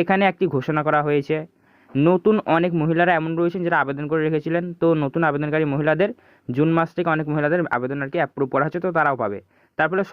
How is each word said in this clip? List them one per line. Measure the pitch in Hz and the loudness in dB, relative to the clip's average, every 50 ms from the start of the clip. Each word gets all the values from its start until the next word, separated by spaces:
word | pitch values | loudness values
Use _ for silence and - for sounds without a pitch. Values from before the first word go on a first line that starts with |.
এখানে | 175 175 196 190 202 190 | 4 4 2 2 2 2
একটি | 180 - 196 175 143 | 2 0 -2 0 0
ঘোষণা | 135 131 - 151 156 147 151 | -2 -2 0 -2 -2 0 2
করা | 151 151 147 151 | 2 2 2 2
হয়েছে, | 147 147 139 - 156 156 151 - _ _ _ _ _ _ _ _ - 131 147 165 | 0 0 0 0 -4 -4 -4 -10 _ _ _ _ _ _ _ _ -2 2 4 4
নতুন | 180 180 175 208 220 214 - - 156 | 4 4 4 2 2 2 2 2 2
অনেক | 165 170 180 170 165 | 2 2 2 0 0
মহিলারা | 151 160 165 165 175 175 175 160 | 0 0 2 2 2 2 2 2
এমন | 160 160 165 165 | 0 -2 -2 -2
রয়েছেন | 170 170 170 190 175 | -2 -2 -2 -2 -4
যারা | 170 170 156 139 | 0 0 0 0
আবেদন | 135 143 139 151 147 | 0 -4 -6 -4 -2
করে | 156 160 156 156 | -2 0 0 0
রেখেছিলেন, | 156 151 147 165 165 175 175 180 170 - | 0 -2 -2 -2 -2 -2 -4 -4 -6 0
তো | - 165 165 156 147 | 2 2 2 2 0
নতুন | 139 - 165 170 156 | -2 0 0 0 0
আবেদনকারী | 143 143 151 147 147 156 160 147 139 | 0 0 -2 -2 0 0 0 0 0
মহিলাদের | 143 151 156 156 156 190 214 240 - _ _ _ _ _ - 123 | 0 0 0 2 2 0 -2 -2 -8 _ _ _ _ _ -8 -2
জুন | 131 151 160 165 165 | 0 2 2 2 2
মাস | 165 165 - | 0 -2 -4
থেকে | - 175 170 160 | -4 -2 -2 0
অনেক | 156 156 147 | -2 -2 -2
মহিলাদের | 151 156 147 147 165 180 170 - - | -2 -2 0 0 0 0 0 -2 -2
আবেদন | 120 123 127 139 143 139 | -4 -4 -4 -4 -6 -6
আর | 135 139 | -6 -2
কি | 175 | -2
অ্যাপ্রুভ | 156 - - - 143 127 - | -2 -2 -2 -4 -4 -2 0
করা | 135 143 | 0 0
হচ্ছে, | 156 - 175 170 | 0 -2 -4 -6
তো | 190 170 165 | -2 0 0
তারাও | 151 147 139 123 | 0 0 0 -2
পাবে। | 117 104 101 95 - _ _ _ _ _ _ - | -4 -4 -6 -8 -12 _ _ _ _ _ _ -2
তার | 151 160 | -2 -2
ফলে | 175 190 196 - | 0 -2 -4 -2